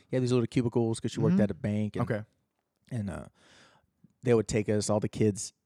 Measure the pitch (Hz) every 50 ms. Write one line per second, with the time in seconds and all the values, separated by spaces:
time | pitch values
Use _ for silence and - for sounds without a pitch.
0 | _ - - 131 127 120 127 123 113 - - 135 117 120 - 123 117 113 113 -
1 | - 113 - - 143 160 180 196 - 202 190 147 - 104 104 107 107 104 - -
2 | 117 - 117 104 110 _ _ _ _ _ _ _ _ _ _ _ _ - 131 113
3 | 101 98 80 - - - _ _ _ _ - - - _ _ _ _ _ _ _
4 | _ _ _ _ - 127 120 110 104 - 135 110 104 - 107 104 101 - 104 107
5 | 104 110 - - 113 107 98 - - - _ _ _